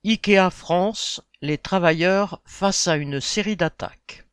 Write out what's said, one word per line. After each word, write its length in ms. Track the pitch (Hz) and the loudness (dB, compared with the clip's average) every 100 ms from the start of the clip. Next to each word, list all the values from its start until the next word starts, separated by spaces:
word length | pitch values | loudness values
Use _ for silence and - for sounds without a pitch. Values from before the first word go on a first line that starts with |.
| 208 | 0
ikea 440 | 220 - 196 185 | -2 4 4 4
France, 720 | - - 175 196 220 - - _ _ | 0 -2 0 0 -2 -8 -10 _ _
les 160 | 143 151 | -4 -4
travailleurs 840 | - 190 170 160 175 196 202 165 | -2 2 2 4 2 2 -2 -6
face 440 | - - 196 - 180 | -16 -2 -2 0 0
à 80 | 151 | 0
une 260 | 143 139 | -2 -6
série 340 | - - 208 208 | -4 -2 -2 -2
d'attaques. 720 | 160 - - - - - - | -2 -2 -12 -12 -20 -20 -20